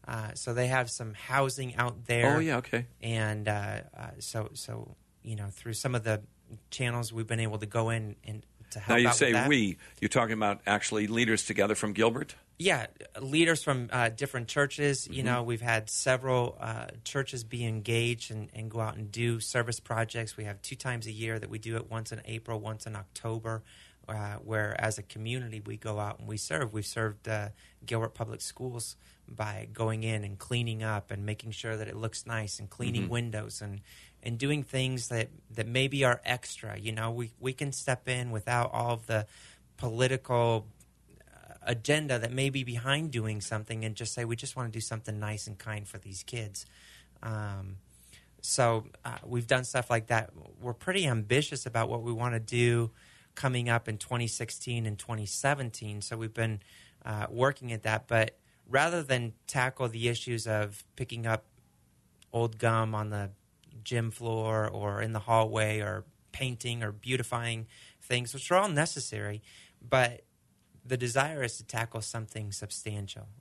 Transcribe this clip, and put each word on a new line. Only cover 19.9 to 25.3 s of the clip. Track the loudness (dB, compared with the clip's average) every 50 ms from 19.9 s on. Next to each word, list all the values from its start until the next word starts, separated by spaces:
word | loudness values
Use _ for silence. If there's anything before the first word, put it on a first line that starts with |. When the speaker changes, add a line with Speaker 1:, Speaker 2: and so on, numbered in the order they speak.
| 0 0 0 0 -2 -6 -6 -6 -8
Speaker 1:
We | -8 -8
have | -8 -8 -8
two | -8 -10 -10
times | -6 -4 -4 -4 -4 -6
a | -8
year | -6 -4 -4 -2 -2 -4
that | -4 -6
we | -8 -8
do | -6 -4 -4
it, | -4 -4 -4
once | -6 -6 -6 -6
in | -10 -10 -8
April, | -8 -8 -8 -6 -6 -6 -4
once | -4 -6 -8 -8 -8
in | -8 -8
October, | -10 -10 -12 -16 -8 -6 -4 -4 -2 -2 -2 -4 -4 -6 -10 -20 -20 -20 -20 -20 _ -10 -8
uh, | -6 -4 -4 -4 -6
where | -8 -6 -2 0 0 0 0 0 2
as | 2 2 0 -2
a |
community | -6 -10 -8 -6 -4 -2